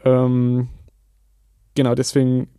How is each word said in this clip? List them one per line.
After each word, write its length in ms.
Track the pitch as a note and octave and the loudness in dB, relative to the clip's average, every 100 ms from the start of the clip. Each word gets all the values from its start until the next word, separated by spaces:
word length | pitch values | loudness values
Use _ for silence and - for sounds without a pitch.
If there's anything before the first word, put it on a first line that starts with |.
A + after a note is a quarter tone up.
ähm, 640 | C3 B2+ B2+ B2 B2 B2 B2 - - _ _ _ _ _ _ _ _ | 0 2 2 0 0 -2 -4 -10 -20 _ _ _ _ _ _ _ _
genau, 200 | - B2+ | -2 0
deswegen, 540 | B2 C3 C#3 B2+ B2+ - | 0 0 0 0 0 -4